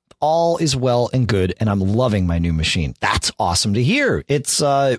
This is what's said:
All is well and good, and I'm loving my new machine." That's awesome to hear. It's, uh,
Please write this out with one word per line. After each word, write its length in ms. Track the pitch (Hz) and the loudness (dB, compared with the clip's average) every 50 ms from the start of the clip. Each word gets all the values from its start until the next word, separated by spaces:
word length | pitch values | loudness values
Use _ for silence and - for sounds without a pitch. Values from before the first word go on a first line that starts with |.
| _ _ - - 143 | _ _ -10 -4 -2
All 360 | 151 160 170 170 170 170 160 | 0 2 2 2 2 0 0
is 180 | 165 147 131 | 0 -2 -2
well 320 | 131 123 127 120 120 120 - - | 0 0 0 2 2 0 0 0
and 120 | 131 123 | 0 0
good, 280 | 98 107 98 92 92 - - | 2 2 0 0 0 -2 -2
and 100 | 113 107 | -2 0
I'm 100 | 101 101 | 0 0
loving 460 | 95 98 104 117 127 123 104 101 92 | 0 0 0 2 2 2 2 0 0
my 120 | 87 85 85 | 0 0 0
new 140 | 85 85 80 | 0 0 0
machine." 420 | 80 78 - - 92 78 65 - - | 0 -2 -2 -2 -2 -2 -4 -4 -4
That's 300 | - 101 107 107 - - - - | -2 -2 -2 0 -2 -4 -4 -2
awesome 360 | 107 90 85 - - 107 101 | -2 -2 0 0 -2 -2 0
to 80 | 117 120 | 0 0
hear. 420 | 143 233 285 285 233 127 76 - | 0 0 0 0 0 -2 -2 -2
It's, 340 | - 139 147 - - - - | -2 -2 -2 -2 -2 -2 -2
uh, 360 | 151 143 139 139 139 135 123 | 0 0 2 2 2 0 0